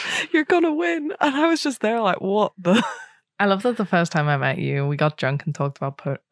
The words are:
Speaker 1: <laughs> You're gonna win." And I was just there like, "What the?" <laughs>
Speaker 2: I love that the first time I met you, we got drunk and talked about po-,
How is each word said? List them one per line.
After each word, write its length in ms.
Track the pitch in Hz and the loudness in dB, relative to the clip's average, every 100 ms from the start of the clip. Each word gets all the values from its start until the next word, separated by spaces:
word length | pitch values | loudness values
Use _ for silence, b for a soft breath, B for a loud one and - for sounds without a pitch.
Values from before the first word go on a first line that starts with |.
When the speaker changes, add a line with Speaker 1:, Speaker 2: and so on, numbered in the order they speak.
| B | B
Speaker 1:
<laughs> 200 | B B | B B
You're 120 | 320 | 0
gonna 280 | 302 359 330 | 4 2 2
win." 400 | 302 339 330 302 - | 0 -2 -2 -4 -2
And 160 | 285 269 | 0 2
I 120 | 330 | 2
was 160 | 320 | 2
just 180 | 294 247 | -2 -2
there 180 | 214 233 | -2 2
like, 220 | 208 - | 0 0
"What 320 | 190 208 208 - | 0 0 0 -2
the?" 200 | 175 220 - B B | 2 2 2 B B
<laughs> 280 | B _ - | B _ -2
Speaker 2:
I 60 | 202 | 0
love 160 | 196 | 2
that 140 | 247 226 | 0 -2
the 100 | 196 | 0
first 240 | 180 170 | 2 2
time 160 | 165 147 | 0 2
I 100 | 139 | 2
met 220 | 135 135 | 0 -2
you, 260 | 139 139 143 | -2 0 -2
we 100 | 143 | 0
got 220 | 151 - | 0 0
drunk 300 | 131 143 - | -2 -2 -4
and 80 | 147 | -4
talked 220 | 139 - | -4 -4
about 200 | 139 - | -8 -6
po-, 200 | 143 135 _ | -8 -8 _